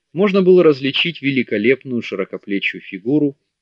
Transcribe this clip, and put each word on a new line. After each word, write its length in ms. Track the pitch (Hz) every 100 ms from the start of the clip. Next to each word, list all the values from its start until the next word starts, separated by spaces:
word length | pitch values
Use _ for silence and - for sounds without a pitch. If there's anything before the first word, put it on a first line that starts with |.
| _
можно 280 | 151 202 190
было 220 | 180 180
различить 580 | 165 131 135 - 170 156
великолепную 800 | 135 135 - 107 110 131 135 120
широкоплечую 800 | - 98 95 95 - 98 - 92
фигуру 560 | - 95 107 147 143 139 _ _